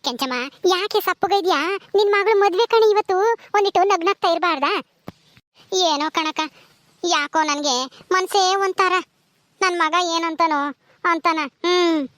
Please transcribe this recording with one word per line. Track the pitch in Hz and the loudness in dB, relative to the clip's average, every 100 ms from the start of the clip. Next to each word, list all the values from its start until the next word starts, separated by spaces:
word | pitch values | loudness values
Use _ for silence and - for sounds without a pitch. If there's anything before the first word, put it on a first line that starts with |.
| 285 | -6
ಕೆಂಚಮ್ಮ, | 240 262 247 269 - 370 | -4 -4 -4 -8 -4 0
ಯಾಕೆ | 359 415 427 - | 0 0 -2 -2
ಸಪ್ಪಗಿದ್ಯಾ? | - 392 392 359 302 320 392 - 392 | -4 0 0 2 0 -2 -6 -2 0
ನಿನ್ | 415 403 | 2 2
ಮಗಳು | 392 415 | 2 2
ಮದ್ವೆ | 403 359 466 | 2 2 2
ಕಣೆ | 453 440 | 4 4
ಇವತ್ತು, | 415 415 370 440 453 - 415 | 2 0 0 0 -2 -2 0
ಒಂದಿಟ್ಟು | 403 359 392 | 2 2 2
ನಗ್ನಗ್ತಾ | 370 349 403 381 | 2 0 0 0
ಇರ್ಬಾರ್ದಾ? | 339 349 311 311 381 - _ - _ _ _ _ _ _ 370 349 | 0 0 0 -2 -2 -6 _ -20 _ _ _ _ _ _ -2 0
ಏನೋ | 294 311 339 | 0 -2 -2
ಕಣಕ್ಕ, | 311 311 311 _ _ _ _ _ | -4 -4 -8 _ _ _ _ _
ಯಾಕೋ | 349 320 285 320 | -2 -2 0 -2
ನನ್ಗೆ | 311 285 294 247 262 - - | 0 -2 -2 -2 -4 -12 -2
ಮನ್ಸೇ | 370 370 415 370 392 | -2 0 0 2 2
ಒಂಥರ. | 392 370 370 359 - _ _ _ _ _ | -2 0 0 0 -4 _ _ _ _ _
ನನ್ | 381 349 | -2 0
ಮಗ | 311 339 349 330 | 0 0 0 -2
ಏನಂತಾನೋ | 330 320 330 294 285 254 _ _ 359 | -4 0 0 0 -2 -8 _ _ -2
ಅಂತಾನ. | 330 339 320 277 _ 339 | 0 0 -2 -6 _ 0
ಹ್ಮ್. | 359 339 320 262 | 2 2 0 -4